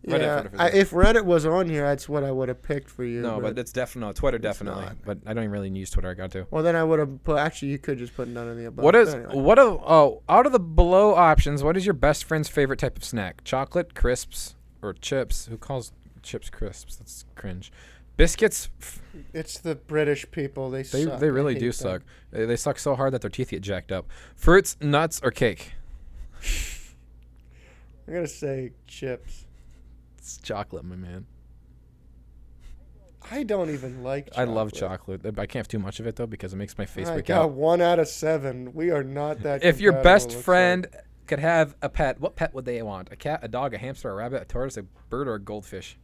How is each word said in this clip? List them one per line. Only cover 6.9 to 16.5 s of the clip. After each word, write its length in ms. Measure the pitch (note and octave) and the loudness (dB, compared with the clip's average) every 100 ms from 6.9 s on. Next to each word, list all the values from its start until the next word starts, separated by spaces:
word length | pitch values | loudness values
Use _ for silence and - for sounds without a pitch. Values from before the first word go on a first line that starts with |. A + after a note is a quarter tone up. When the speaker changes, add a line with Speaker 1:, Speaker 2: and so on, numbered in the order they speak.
| D#3 D3 C3+ | 2 0 -6
Speaker 2:
put, 140 | - D3 | -2 0
actually, 340 | D3+ - C#3 | 0 -4 -8
you 60 | C#3 | -6
could 200 | D3 C3 | -6 -8
just 160 | A#2+ - | -8 -10
put 100 | B2 | -10
none 200 | A#2+ A#2 | -8 -10
of 80 | A#2 | -10
the 80 | A#2 | -12
above, 160 | B2 | 4
Speaker 1:
What 120 | D3+ A3 | 8 8
is, 140 | G3 | 6
Speaker 2:
but 100 | C3+ A#2 | 2 -4
anyway. 120 | C#3 | 2
Speaker 1:
what 160 | C#3 A#3+ | 6 8
of, 220 | B3 F3+ - | 8 4 6
oh, 360 | D#3+ C#3+ - - | 6 6 2 4
out 180 | F#3 C#4 | 6 6
of 60 | |
the 80 | B3+ | 2
below 540 | E3+ D#3+ F3 F#3 G#3+ | 2 4 6 8 6
options, 480 | F3 E3 D3+ D3 C#3+ | 8 8 6 4 0
what 140 | D3 F#3 | 0 0
is 80 | F#3+ | 0
your 60 | |
best 320 | D3+ C#3+ C#3+ | 2 2 2
friend's 240 | - D#3+ D3+ | -2 -4 -2
favorite 300 | - C3+ C3+ | 0 0 0
type 180 | C3 - | -4 -4
of 80 | |
snack? 400 | - A#2 F#2 - | -8 -6 -6 -10
Chocolate, 500 | - C3 C3+ F3 F3 | -4 -4 -2 -4 -4
crisps, 600 | - A#2+ B2 - - - - - - | 0 0 0 -4 -12 -12 -16 -20 -12
or 100 | G#2 | -12
chips? 520 | F2+ - C3+ B2 - - | -10 -4 -4 -2 -4 -4
Who 100 | A2+ | -14
calls 340 | - C3+ A2+ - - - | -8 -8 -8 -18 -20 -20
chips 260 | - A#2+ - | -14 -12 -12